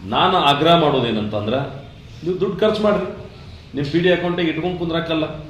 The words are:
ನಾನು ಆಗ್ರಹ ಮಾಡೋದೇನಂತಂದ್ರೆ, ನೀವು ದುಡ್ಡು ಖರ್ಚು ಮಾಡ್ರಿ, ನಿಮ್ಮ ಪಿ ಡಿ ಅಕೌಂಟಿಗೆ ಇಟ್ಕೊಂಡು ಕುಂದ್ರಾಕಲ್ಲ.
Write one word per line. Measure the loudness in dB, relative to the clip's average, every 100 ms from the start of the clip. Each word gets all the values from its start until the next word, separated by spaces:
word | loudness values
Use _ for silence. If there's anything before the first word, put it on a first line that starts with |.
ನಾನು | -4 0 2 4
ಆಗ್ರಹ | 4 4 6 6
ಮಾಡೋದೇನಂತಂದ್ರೆ, | 4 2 0 -2 -2 -2 -2 -2 -2 -10 -16 -18 -18 -10
ನೀವು | -6 -2
ದುಡ್ಡು | -2 2
ಖರ್ಚು | 2 2
ಮಾಡ್ರಿ, | 2 2 -2 -10 -14 -18 -18 -20 -12
ನಿಮ್ಮ | -6 0
ಪಿ | 2
ಡಿ | 4
ಅಕೌಂಟಿಗೆ | 2 2 0 -2
ಇಟ್ಕೊಂಡು | -2 -4 -4
ಕುಂದ್ರಾಕಲ್ಲ. | -2 -2 -2 -2 -2 -6 -14